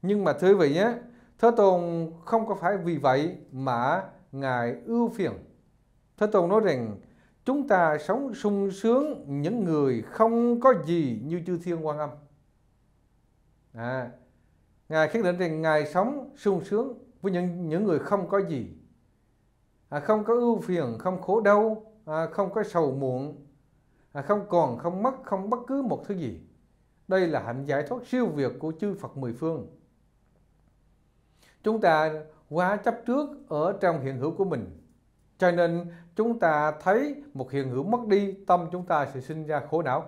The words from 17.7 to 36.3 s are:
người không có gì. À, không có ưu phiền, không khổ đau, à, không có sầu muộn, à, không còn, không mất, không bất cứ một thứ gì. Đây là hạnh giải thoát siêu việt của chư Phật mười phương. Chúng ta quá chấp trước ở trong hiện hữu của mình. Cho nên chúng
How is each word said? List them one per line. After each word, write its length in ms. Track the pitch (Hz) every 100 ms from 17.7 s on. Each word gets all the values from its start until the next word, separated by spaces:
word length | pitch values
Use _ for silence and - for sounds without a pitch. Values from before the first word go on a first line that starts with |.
| 160
người 160 | 214 156
không 280 | - 202 175
có 100 | 196
gì. 360 | 180 147 104 - _ _ _ _ _ _ _ _ _ _ _
À, 100 | 147
không 240 | 147 214
có 100 | 208
ưu 280 | 233 240 220
phiền, 360 | 151 180 131 113
không 220 | 185 180
khổ 200 | - 208
đau, 420 | 202 208 220 214 - _ -
à, 220 | 156 160
không 220 | - 190
có 100 | 220
sầu 280 | 208 175 151
muộn, 540 | 135 135 127 143 - - _ _ _ _ _ _
à, 80 | 147
không 240 | 139 208 202
còn, 280 | 175 147 117
không 260 | 170 185
mất, 100 | 233 262
không 260 | - 190 196
bất 100 | 240 240
cứ 140 | 269
một 220 | 254 143 -
thứ 80 | 196
gì. 260 | 143 82 - _ _ _ _ _ _
Đây 200 | 185 175
là 120 | 143
hạnh 260 | 113 127 139
giải 180 | 139
thoát 220 | 151 240 240
siêu 200 | 254 226
việt 240 | 147 131 123
của 140 | 156 160
chư 140 | 208
Phật 240 | 190 131 143
mười 160 | 127
phương. 340 | 117 160 160 - - _ _ _ _ _ _ _ _ _ _ _ _ _ _ _ _ _ _
Chúng 180 | - 220
ta 320 | 196 156 156 156 156 - _
quá 260 | 156 180 202
chấp 200 | 220 226 -
trước 240 | 254 294 - -
ở 280 | 151 165 202
trong 200 | 185 160
hiện 160 | 131 131
hữu 140 | 143
của 140 | 160 196
mình. 340 | 143 92 - - _ _ _ _ _
Cho 140 | 185
nên 400 | 175 170 170 175 - - -
chúng 240 | 226